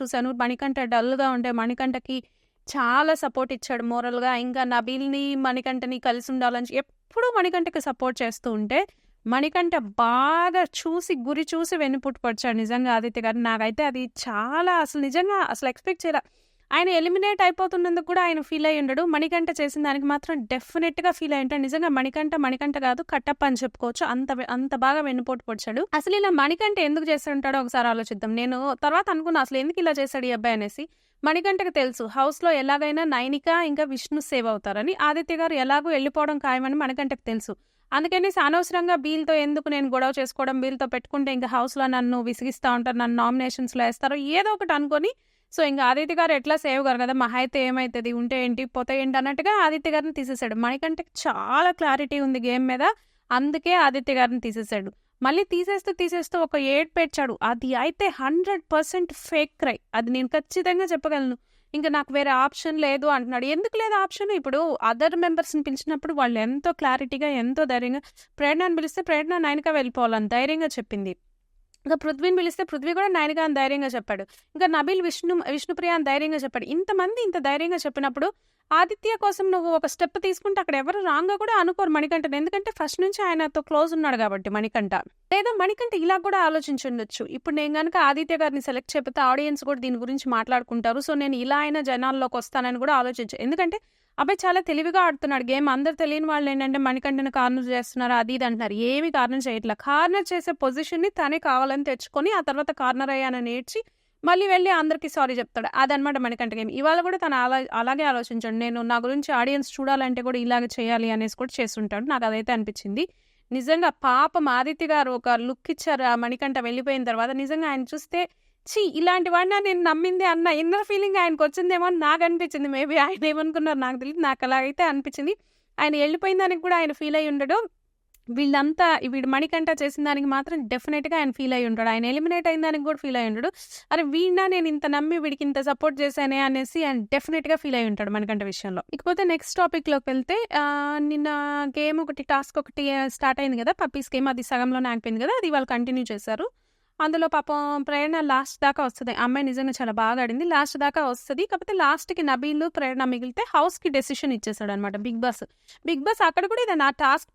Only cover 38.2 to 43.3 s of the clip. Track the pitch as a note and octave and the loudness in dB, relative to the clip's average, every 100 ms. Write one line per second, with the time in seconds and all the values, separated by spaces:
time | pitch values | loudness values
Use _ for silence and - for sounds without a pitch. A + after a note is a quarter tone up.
38.2 | F#4+ F#4 C#4+ E4+ E4+ F4 F4 E4+ D4+ D#4+ | 2 2 2 2 2 0 2 0 0 -2
39.2 | D#4 D#4 D4 D4 D4 C#4+ C4+ B3+ C4 C#4 | 2 2 2 0 -2 -2 0 2 0 0
40.2 | C4 - C4 C4+ C4 C4+ C4 B3 - C#4+ | -4 -4 -2 0 -2 -2 -4 -4 -4 -2
41.2 | C4+ B3+ A#3 B3 B3+ C#4 C4 B3+ A#3+ B3 | -2 -2 0 0 0 0 0 2 2 0
42.2 | A#3 A#3 B3+ - C4 A#3+ B3 A#3+ A#3+ A#3+ | -2 -4 -6 -2 0 2 0 0 0 2
43.2 | A#3 | 2